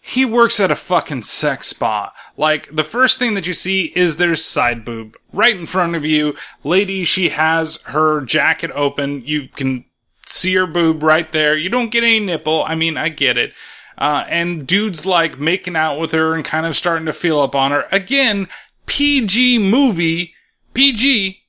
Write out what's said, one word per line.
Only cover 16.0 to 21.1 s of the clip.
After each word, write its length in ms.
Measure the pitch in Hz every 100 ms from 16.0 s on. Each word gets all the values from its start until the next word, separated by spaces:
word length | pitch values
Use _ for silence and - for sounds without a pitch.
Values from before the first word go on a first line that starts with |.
| 160
her 220 | 160 160
and 100 | 160
kind 220 | - 160 165
of 100 | 156
starting 300 | 180 165 160
to 60 |
feel 280 | - 170 151
up 140 | 135
on 160 | 139 135
her. 140 | 143 -
Again, 560 | 196 185 277 262 202 190 - - _ -
P 380 | - 285 285 220
G 320 | 208 254 240
movie. 760 | 196 240 277 175 170 165 175 _ _ _ _
P 180 | - 277
G. 480 | 233 262